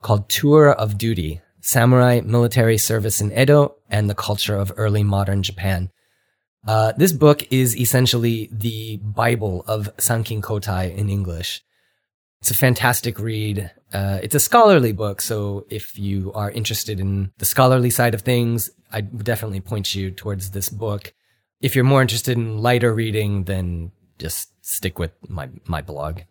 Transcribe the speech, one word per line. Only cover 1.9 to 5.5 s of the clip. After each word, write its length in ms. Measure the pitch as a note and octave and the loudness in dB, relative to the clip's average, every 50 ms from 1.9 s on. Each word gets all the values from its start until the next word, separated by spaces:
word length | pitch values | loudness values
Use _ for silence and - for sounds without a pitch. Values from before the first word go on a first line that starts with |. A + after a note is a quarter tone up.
| B2+ B2+ B2 B2 B2 A#2+ | 6 6 6 4 4 2
Military 580 | - - A2 A#2+ A#2+ A#2+ - C3 A#2 A2+ A2+ G#2+ | 0 2 2 2 2 2 2 2 4 4 2 2
Service 420 | - - A2+ A2+ G2+ A2 G#2 - | 0 0 -2 -2 -2 -2 -2 -2
in 160 | G#2 G#2 - | -2 -2 2
Edo 380 | A2+ C3 C3 D3 D3 C#3+ C#3+ - _ _ _ | 2 4 6 6 6 6 2 -2 _ _ _
and 180 | G2+ G#2+ G#2+ G2+ | -2 0 0 0
the 60 | G#2 | -2
Culture 420 | - - - G#2 G2+ - - G#2 | -4 -4 -4 -4 -4 -2 -2 -2
of 160 | G2 G2 F#2+ - | -2 -2 -4 -4
Early 260 | - G#2+ G#2+ G2+ G#2+ G#2 | -2 -2 0 0 2 0
Modern 400 | G#2 G2+ G2 G2 G2 G2 G2+ F#2+ | 2 2 0 0 0 0 -2 -2
Japan. 480 | F#2+ | -4